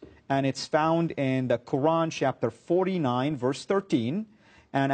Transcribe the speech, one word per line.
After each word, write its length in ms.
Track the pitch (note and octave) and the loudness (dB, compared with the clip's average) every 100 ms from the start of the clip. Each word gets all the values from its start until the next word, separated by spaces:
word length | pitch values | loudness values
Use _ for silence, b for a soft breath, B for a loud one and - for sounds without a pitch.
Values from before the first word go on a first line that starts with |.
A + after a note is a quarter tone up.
| B B - | B B -4
and 140 | C#3 C3+ | 0 0
it's 140 | C3+ - | -2 -2
found 440 | D#3 D#3+ E3 E3 - C3+ | 0 2 2 0 -2 -2
in 180 | C3 B2+ | 0 0
the 60 | A#2+ - | -2 -2
Quran, 400 | C#3 D#3 E3 E3 | 0 2 2 0
chapter 400 | - C3+ - A#2+ | 0 -2 0 -4
forty-nine, 840 | - - F3 F#3 F#3 C3+ B2 C#3 C#3+ | -4 -2 0 0 0 0 0 -2 -2
verse 260 | B2 C#3+ - | -2 -2 -2
thirteen. 420 | G3 G3 C#3+ A2+ F#3+ A3 b b b b | -2 0 -2 0 -4 -8 b b b b
And 160 | C#3 C#3 | -2 0